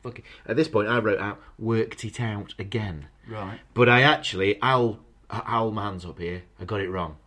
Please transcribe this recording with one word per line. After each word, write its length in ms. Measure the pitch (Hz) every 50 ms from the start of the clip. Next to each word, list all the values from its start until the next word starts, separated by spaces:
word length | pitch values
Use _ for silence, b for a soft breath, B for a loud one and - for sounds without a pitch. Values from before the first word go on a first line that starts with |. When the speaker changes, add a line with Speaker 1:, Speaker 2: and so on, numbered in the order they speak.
| -
Speaker 1:
fucking," 220 | 123 117 - B B B B B
at 120 | - 113
this 100 | 117 -
point, 220 | - - 107 104 107
I 100 | 120 120
wrote 220 | 107 107 101 92
out, 200 | 98 104 98 B B B B
"Worked 480 | - 110 110 113 110 110 - - - -
it 160 | 110 - -
out 320 | 120 113 107 101 98 - - -
again." 480 | 98 98 - 117 107 101 85 76 71 - - _ - 117
Speaker 2:
Right. 320 | 110 107 98 95 110 - - - -
Speaker 1:
But 140 | 117 123 123
I 140 | 123 123 131
actually, 580 | 147 151 147 - - - 92 95 101 104 -
I'll, 380 | 117 127 131 123 120 117 104 - - - _ _ _ -
I'll 400 | - 110 - - 117 113 113 110
my 140 | 107 107 101
hands 200 | 104 95 90 85
up 140 | 87 78 82
here. 240 | 87 85 87 90 - _ _ -
I 40 | 92
got 160 | 87 107 101
it 100 | 98 90
wrong. 260 | 92 92 87 80 76 73 _